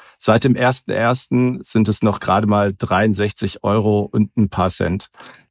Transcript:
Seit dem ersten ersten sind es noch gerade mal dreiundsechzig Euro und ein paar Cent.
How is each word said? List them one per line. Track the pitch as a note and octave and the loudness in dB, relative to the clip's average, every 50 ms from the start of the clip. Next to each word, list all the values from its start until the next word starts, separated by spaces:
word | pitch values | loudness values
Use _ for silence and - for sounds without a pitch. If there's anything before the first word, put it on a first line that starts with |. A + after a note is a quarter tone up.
| - - _ _ | -8 -20 _ _
Seit | - - A2 A#2 - | 0 2 2 4 4
dem | C3 A2+ | 2 2
ersten | - B2 B2+ B2+ - - - | 2 2 0 0 -2 -2 -4
ersten | G2 G2+ A2+ A#2 B2+ - - - C3 B2 B2+ B2+ B2+ - | -4 -2 0 0 0 -2 -2 -2 0 0 0 0 -2 -4
sind | - - - A2+ G#2+ G#2+ | -6 -2 0 0 2 2
es | G2+ - | 0 0
noch | A2+ G#2+ G2 - | 0 -2 -2 -2
gerade | - - F#2+ G#2 G#2+ | -2 0 0 0 2
mal | G#2 G#2 G#2 G2+ G2+ G2 | 2 2 2 0 0 -2
dreiundsechzig | - - - F#2+ F#2+ A2 A2 G2 G2 G#2 G#2 - - - G2+ - - - | -4 -4 -2 0 2 2 2 0 0 -2 -4 -4 -4 -6 -6 -6 -4 -2
Euro | G#2 G2+ A2 G#2 G#2+ G#2 G#2 | 0 0 2 2 2 2 0
und | G2+ - - G#2 G#2 - - | 0 0 0 0 0 0 0
ein | A#2 G#2 F#2+ | 0 0 0
paar | - - F2+ F#2 | 0 -2 -2 -2
Cent. | - - F#2 E2 F2+ G2+ - - _ - - - - - _ _ | -2 -2 -2 -2 -2 -4 -8 -12 _ -20 -20 -20 -20 -20 _ _